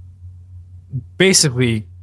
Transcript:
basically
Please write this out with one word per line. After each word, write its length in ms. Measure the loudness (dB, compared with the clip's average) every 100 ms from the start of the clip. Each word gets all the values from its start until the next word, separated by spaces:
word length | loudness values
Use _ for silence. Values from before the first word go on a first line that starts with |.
| -20 -20 -20 -20 -20 -20 -20 -20 -10 -10 -6 0
basically 680 | 4 4 2 2 0 0 -6 -16